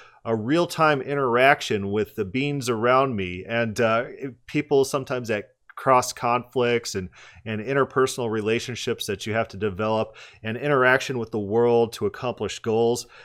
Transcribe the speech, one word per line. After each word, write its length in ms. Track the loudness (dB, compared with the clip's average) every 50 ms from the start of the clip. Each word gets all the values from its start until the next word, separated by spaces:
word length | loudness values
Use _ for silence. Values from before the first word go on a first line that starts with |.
| -20 -20 _ _ -4
a 80 | -4 -2
real-time 640 | -2 0 0 0 0 0 0 0 2 2 4 4 2
interaction 920 | 0 -4 -2 -2 0 2 4 6 6 6 4 4 0 -2 -4 -2 -2 -2
with 240 | -2 -2 -2 -4 -4
the 100 | -6 -6
beings 420 | -4 -4 -4 -2 -2 -4 -4 -4
around 480 | -4 -2 0 2 2 4 2 2 0 -2
me 300 | -4 -6 -6 -8 -10 -8
and, 320 | -4 -2 -2 -2 -2 0 0
uh, 260 | 2 2 2 0 -2 -4 -10 -12 -12 -12 -12 -16 _
people 360 | -6 -6 -6 -2 2 2 2 2
sometimes 440 | 2 -2 -4 -4 -4 -6 -4 -2
that 220 | -2 -4 -4 -4 -8 _ _ _ -20 _
cross 380 | -2 2 4 4 4 4 2 -4
conflicts 800 | -4 -2 0 0 0 -2 -4 -2 0 2 2 2 0 -2 -4 -6
and, 140 | -6 -6 -8 -12 -20 -20 -20 -20 -14 -10
and 160 | -8 -8 -6
interpersonal 680 | -4 -2 0 0 0 2 2 2 2 2 0 -4 -4 -2
relationships 720 | -2 -2 0 0 0 0 -2 -6 -8 -6 -4 -4 -4 -4 -4
that 220 | -6 -6 -6 -6
you 60 | -2 -2
have 140 | -2 -2
to 100 | -4 -4
develop 580 | -4 -4 -4 -2 -2 -2 0 0 0 -2 -4 -8 -16 -20 -20 -20 _
and 160 | -8 -8 -6
interaction 640 | -4 0 2 4 4 6 6 4 4 2 -2 -4 -6
with 100 | -6 -4
the 100 | -4 -4
world 540 | -2 0 2 4 4 6 6 4 4 2 0
to 140 | -4 -4
accomplish 500 | -4 -4 -4 -6 -6 -6 -4 -6 -6 -6
goals. 480 | -6 -4 0 2 2 4 2 2 0 -4 -10 -18 -20